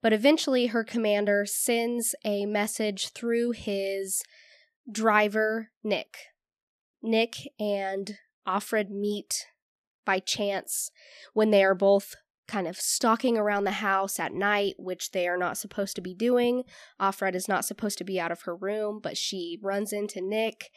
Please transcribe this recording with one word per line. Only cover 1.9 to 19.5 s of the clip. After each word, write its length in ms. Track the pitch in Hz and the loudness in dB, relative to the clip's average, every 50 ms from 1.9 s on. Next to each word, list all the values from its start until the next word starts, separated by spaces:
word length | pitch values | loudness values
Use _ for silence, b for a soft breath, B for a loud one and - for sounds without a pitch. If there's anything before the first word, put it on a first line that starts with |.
| 240 240 226 - - - _ | -2 -2 -2 -4 -6 -4 _
a 220 | 220 208 202 202 | -4 -2 -2 -2
message 640 | 208 208 208 208 220 - - 220 214 202 190 - - _ | -2 0 0 -2 -2 -2 -2 -2 -2 -2 -4 -6 -8 _
through 380 | - - 233 233 233 233 240 | -8 -4 0 0 0 0 0
his 720 | 233 - - 220 202 196 196 196 196 196 196 190 190 - - b b b b b b b b b b b _ 277 | -2 -4 -4 -4 -4 -2 -2 -4 -4 -4 -4 -4 -4 -6 -6 b b b b b b b b b b b _ -12
driver, 800 | 208 214 214 226 208 214 214 208 202 220 220 220 220 226 220 _ _ _ _ | -6 2 4 6 6 6 4 4 2 2 0 2 0 -2 -6 _ _ _ _
Nick. 340 | 214 196 147 - _ - - - - _ _ _ _ _ _ _ _ _ _ _ _ _ _ | 0 0 0 -2 _ -16 -20 -20 -20 _ _ _ _ _ _ _ _ _ _ _ _ _ _
Nick 340 | - 226 226 220 226 233 - - - - _ _ | -2 0 2 2 2 0 -2 -12 -14 -16 _ _
and 580 | 214 208 202 196 196 190 196 196 202 196 202 - _ _ _ _ _ | -2 0 0 0 -2 -4 -4 -6 -6 -8 -12 -16 _ _ _ _ _
Offred 420 | - 185 202 - - - 214 208 196 | -4 -4 -4 -2 0 -2 -2 -2 -2
meet 580 | 202 202 202 208 208 208 - _ - - - - _ _ _ _ _ _ _ _ _ _ _ | -4 -4 -2 -2 -2 -4 -4 _ -6 -6 -6 -10 _ _ _ _ _ _ _ _ _ _ _
by 140 | - 190 190 | 0 0 0
chance 720 | 196 - - - 208 202 196 190 - - - - - - B B B B B B B B B | 0 -2 -2 -2 -2 -2 -2 -4 -6 -6 -6 -6 -6 -8 B B B B B B B B B
when 180 | 214 214 220 | 2 4 6
they 120 | 208 196 190 | 8 8 8
are 120 | 190 190 | 6 4
both 400 | 185 196 196 202 196 - - - - _ _ _ _ _ | 6 6 6 6 6 4 -2 -20 -20 _ _ _ _ _
kind 200 | - - 208 180 | -8 -6 -4 -4
of 80 | 165 185 | -4 -6
stalking 640 | - - - - - - 233 220 226 - 254 233 | -4 -4 -2 -2 2 4 4 2 4 4 2 2
around 260 | 220 208 208 208 202 202 | 4 2 2 2 2 0
the 80 | 196 | 0
house 480 | 208 196 214 202 196 190 196 196 - - | -2 -2 0 0 2 2 0 0 -2 -4
at 140 | 165 147 - | -4 -4 -4
night, 420 | 120 185 202 208 202 202 196 - | -2 0 2 2 2 0 -2 -4
which 340 | - - 185 185 - - - | -6 -8 -8 -6 -6 -8 -4
they 140 | - 190 175 | -2 -2 0
are 100 | 180 175 | 0 0
not 200 | 180 180 175 - | 0 -2 -2 -4
supposed 380 | - - 202 - - 196 196 - | -6 -10 -8 -4 -4 -4 -4 -4
to 60 | - | -8
be 120 | 175 185 185 | -8 -10 -6
doing. 500 | 185 220 240 247 247 240 240 247 247 254 B B B B B B _ | -2 0 2 4 4 4 2 0 0 -4 B B B B B B _
Offred 340 | 196 196 196 - 196 190 180 | -2 -2 0 0 -2 -2 -2
is 140 | 185 185 | -2 -2
not 160 | - 196 180 - | 0 -2 -2 -2
supposed 340 | - 208 - - 208 202 - | -4 -6 -4 -6 -6 -4 -6
to 40 | 180 | -6
be 160 | 185 190 180 | -4 -4 -4
out 120 | 170 165 | -2 -4
of 100 | 170 - | -6 -6
her 140 | - - 170 | -6 -10 -8
room, 440 | 175 190 196 208 214 214 208 208 214 | -6 -4 -4 -4 -2 -4 -4 -6 -6
but 160 | - - - | -8 -8 -6
she 400 | - - - - 190 175 170 | -4 -6 -4 -6 -6 -8 -8